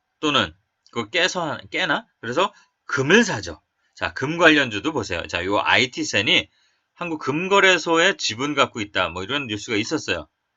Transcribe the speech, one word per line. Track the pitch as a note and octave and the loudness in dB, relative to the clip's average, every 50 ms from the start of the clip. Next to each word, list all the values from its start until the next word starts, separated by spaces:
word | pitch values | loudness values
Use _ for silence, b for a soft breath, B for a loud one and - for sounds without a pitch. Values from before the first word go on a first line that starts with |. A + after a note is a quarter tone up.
| _ _ _ _ | _ _ _ _
또는 | - D3+ C#3+ B2+ G2+ E2+ D#2+ _ _ _ _ _ _ _ - | -2 0 2 2 0 0 -4 _ _ _ _ _ _ _ -8
그거 | A#2+ A2 G2+ | -8 -8 -4
깨서 | - F3 E3+ F#3 - F#3 E3+ D3+ B2+ | -2 0 0 0 0 -2 -4 -4 -6
하-, | G#2 - - | -8 -10 -8
깨나? | - D3+ F#3 F3 D3 G3 - _ _ _ | -6 -4 -2 0 0 -2 -2 _ _ _
그래서 | - A#2 B2 D3+ F#3+ G#3 b b b b b _ _ | -10 -4 0 0 0 0 b b b b b _ _
금을 | - - - C3 C#3 F3+ A#3 A#3+ | -8 -4 -2 2 4 4 4 4
사죠. | F#3 E3+ - - E2+ D#2 - _ _ _ _ _ _ _ | 4 -2 -6 -6 -10 -12 -14 _ _ _ _ _ _ _
자, | - - F2 - | -6 -6 -6 -4
금 | - C3 C#3 E3 E3+ | -6 -6 -6 -2 4
관련주도 | F3 D#3+ D3+ D3 C#3 B2 G#2+ G2+ F#2+ D#3 E3 | 6 6 6 6 4 0 -2 -4 -4 -2 -4
보세요. | C#3 G2+ - F#2 E2 E2 | -2 -4 -4 -4 -6 -6
자, | E2+ - F2 F2 | -4 -6 -4 -2
요 | F#2+ G2+ G2+ | 0 0 0
아이티 | - - F2+ G#2 A#2+ C3 - - D#3 | 2 2 4 4 2 2 -2 -6 -6
센이 | - - G#2+ G2+ C3+ F3+ D3+ - - _ _ _ _ _ _ _ _ _ | -2 -2 0 0 2 2 0 0 -2 _ _ _ _ _ _ _ _ _
한국 | _ F3 E3+ D#3+ D3+ | _ -8 -8 -8 -6
금거래소에 | - C3+ C3+ D#3 F3+ F#3+ G3 G3 F#3+ F#3+ F#3 E3+ - F3+ E3 E3 E3 F#3+ G3 | -4 -4 -4 -4 0 2 4 6 6 6 4 4 2 2 2 4 4 2 2
지분 | G3 - - A2+ A2 C3 D3 D3 | 0 -4 -6 -4 -4 -4 -4 0
갖고 | C#3 C3 A#2 - A#2+ | 0 0 0 0 -6
있다. | G#2 F#2 - G2 F#2 E2+ | -8 -4 -2 -2 -2 -2
뭐 | E2 F2+ F#2+ | -2 -6 -6
이런 | F#2+ C3 D3 C#3 | -4 -4 -6 -4
뉴스가 | A#2 G#2+ G#2 - - A#2 | -4 -6 -8 -4 -2 -2
있었어요. | G2+ A#2 - E3+ D3+ - - F#2 E2+ - - _ _ _ _ _ | -2 -2 -2 -4 -4 -2 -2 -4 -4 -6 -12 _ _ _ _ _